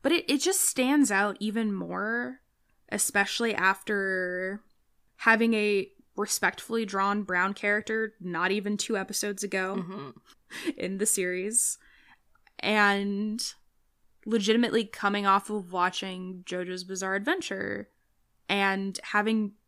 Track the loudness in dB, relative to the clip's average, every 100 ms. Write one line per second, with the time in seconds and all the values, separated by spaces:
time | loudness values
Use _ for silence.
0 | 2 0 2 0 2 2 0 2 4 6
1 | 4 4 0 -2 -4 -2 -2 -2 -4 -4
2 | -2 -2 -4 -10 _ _ _ _ _ -2
3 | 0 2 0 2 0 2 2 2 -2 0
4 | 2 0 0 -2 -4 -6 _ _ _ _
5 | _ _ 4 6 6 4 4 2 0 _
6 | _ -6 -4 0 0 -2 -4 -2 -2 0
7 | 2 0 0 0 0 0 0 0 0 -2
8 | -2 _ -6 -2 0 0 0 -4 -2 -2
9 | -2 -4 -4 -6 -4 -2 -2 -4 -6 -10
10 | -12 -16 _ -20 _ -8 -8 -4 -6 -2
11 | 0 0 -2 -4 -2 0 -2 -4 _ _
12 | _ -20 _ _ _ -6 0 4 4 4
13 | 0 -2 -4 -4 -8 -10 _ _ _ _
14 | _ _ -2 0 4 4 4 2 0 -2
15 | 0 2 4 4 2 -6 -4 0 0 0
16 | -8 -8 -10 -10 -8 -6 -6 -8 -8 -6
17 | -2 0 0 -2 -2 -6 -4 -6 -10 _
18 | _ _ _ _ -2 2 2 0 -2 -6
19 | -2 0 2 2 0 -6